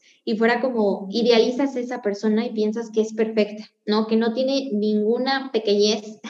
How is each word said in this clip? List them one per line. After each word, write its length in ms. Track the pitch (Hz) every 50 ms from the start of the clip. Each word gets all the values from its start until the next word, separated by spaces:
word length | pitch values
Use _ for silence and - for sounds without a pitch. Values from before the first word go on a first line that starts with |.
| _ _ _ _ _
y 120 | 233 226 208
fuera 240 | 226 226 240 226
como 460 | 247 254 240 226 208 202 185 - 196 190
idealizas 640 | 196 233 220 240 233 220 240 247 - 285 277 269 -
a 40 | 254
esa 200 | 240 247 269 240
persona 440 | - 208 202 202 - 220 214 220 240
y 80 | 247 220
piensas 360 | 214 214 214 214 233 233 -
que 100 | - 220
es 120 | 214 214 -
perfecta, 520 | - 220 220 220 214 208 208 - - - - _ _ _
¿no? 220 | - 208 220 214 220
Que 80 | 226
no 180 | 220 226 233 226
tiene 360 | 262 262 262 277 269 - - 208
ninguna 760 | 208 208 214 214 214 208 214 233 247 254 269 269 269 269 -
pequeñez 680 | - 220 - 208 202 202 208 214 220 226 - - - - - -